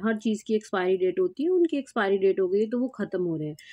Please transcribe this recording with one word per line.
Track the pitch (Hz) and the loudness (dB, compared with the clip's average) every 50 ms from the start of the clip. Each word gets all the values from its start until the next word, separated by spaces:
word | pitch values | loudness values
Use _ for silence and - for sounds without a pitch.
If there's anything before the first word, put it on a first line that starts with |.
| 196 | -2
हर | 226 226 | -2 -2
चीज़ | 214 - 226 214 202 - | 0 -2 -2 -2 -2 -2
की | - 220 | -2 -2
एक्सपायरी | 214 - - - 190 180 185 190 | -2 -2 -2 -2 0 2 2 2
डेट | 180 185 185 175 185 | 2 2 0 2 0
होती | 180 180 - - 294 | 0 0 -2 -2 -2
है, | 359 | 0
उनकी | 370 359 339 320 294 | 2 2 2 2 0
एक्सपायरी | 277 269 - - 233 202 196 196 | -2 -4 -4 -2 -2 0 2 2
डेट | 190 190 190 185 190 | 2 2 2 2 2
हो | 190 | 0
गई | 180 196 208 | 2 2 0
है, | 220 220 | 0 0
तो | 247 247 | 0 -2
वो | 254 | -2
ख़त्म | 254 - - 202 - - 180 180 | -4 -4 -6 -6 -4 -2 -2 -2
हो | 170 160 | -2 -2
रहे | 151 151 | -4 -4
हैं। | 151 151 - - - | -6 -8 -12 -16 -20